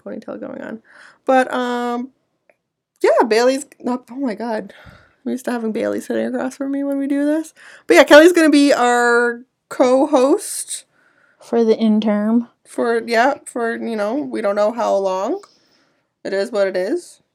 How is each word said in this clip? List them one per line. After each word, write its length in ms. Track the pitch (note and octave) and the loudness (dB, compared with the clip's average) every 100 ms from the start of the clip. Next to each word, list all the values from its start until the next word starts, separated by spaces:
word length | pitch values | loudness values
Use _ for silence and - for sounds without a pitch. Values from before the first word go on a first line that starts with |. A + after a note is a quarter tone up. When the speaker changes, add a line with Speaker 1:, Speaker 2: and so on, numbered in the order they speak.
Speaker 1:
ponytail 340 | G3+ G#3 - G#3+ | -14 -14 -14 -14
going 200 | - - | -14 -14
on. 220 | - A3 _ - - _ | -14 -16 _ -20 -20 _
But, 280 | - C4 B3+ | 0 0 0
um, 580 | B3+ B3 A#3+ A#3+ A#3+ B3+ _ _ _ _ _ _ _ _ _ | -4 -4 -4 -4 -6 -8 _ _ _ _ _ _ _ _ _
yeah, 220 | G4+ D#5 A#3+ | 2 2 2
Bailey's 400 | A3 B3 C4+ - - | 2 2 0 -6 -10
not, 240 | B3 B3 - | -8 -8 -8
oh 60 | B3 | -8
my 180 | C#4 | -6
God. 400 | G3+ A#3 A3 G3 - - - _ _ | -6 -6 -6 -8 -16 -20 -20 _ _
I'm 60 | B3 | -8
used 140 | B3 - | -8 -6
to 60 | |
having 200 | A#3+ A3 | -6 -4
Bailey 280 | G#3+ G#3 G#2 | -4 -4 -4
sitting 260 | - A3+ A3+ | -4 -4 -4
across 300 | B3 B3+ - | -4 -6 -6
from 140 | C#4 | -6
me 140 | C#4 | -4
when 140 | C#4 C#4 | -4 -4
we 80 | C#4 | -2
do 180 | C#4+ | -2
this. 300 | D4 D#4 D#4 - - - - | 0 -2 -6 -14 -20 -16 0
But 80 | |
yeah, 100 | E4+ | 2
Kelly's 280 | - D4+ E4 | 8 8 8
gonna 180 | F4+ D#4 | 6 4
be 220 | C#4+ C#4+ | 4 4
our 680 | B3 B3 A#3+ A#3+ A#3+ A#3+ A#3+ B3+ _ - | 4 2 2 2 2 0 -4 -12 _ -6
co-host. 1120 | - B3+ C4 C#4+ C#4 C4+ G4+ - - - - - _ _ _ _ _ | 0 2 2 2 2 2 2 -2 -12 -12 -14 -16 _ _ _ _ _
Speaker 2:
For 220 | - A#3 | -4 0
the 120 | A3+ G#3+ | 2 2
interim. 720 | A3 G#3+ G#3+ G#3 G#3+ A#3 A#3 _ | 2 2 2 0 0 0 -2 _
Speaker 1:
For, 380 | _ - A#3+ A#3 A3+ | _ -4 -2 -2 0
yeah, 280 | A3+ B3+ - | 2 2 0
for, 320 | - B3+ A#3 A#3 | -8 -6 -4 -4
you 180 | A3+ | -6
know, 200 | A3 G#3 | -4 -4
we 260 | C#4 C4+ A3+ | -4 -6 -4
don't 160 | G#3 G#3 | -2 0
know 160 | G#3 | 0
how 240 | A#3 G3+ G3 | 0 0 0
long. 460 | G3 F#3 G#3 G4 - _ _ _ _ _ _ _ | 0 -4 -4 -6 -10 _ _ _ _ _ _ _
It 80 | - | -6
is 180 | G3 G3 | -4 -2
what 160 | G#3+ G3 | -2 -2
it 100 | F#3 | -2
is, 440 | F#3+ F4 - - _ | -4 -6 -8 -20 _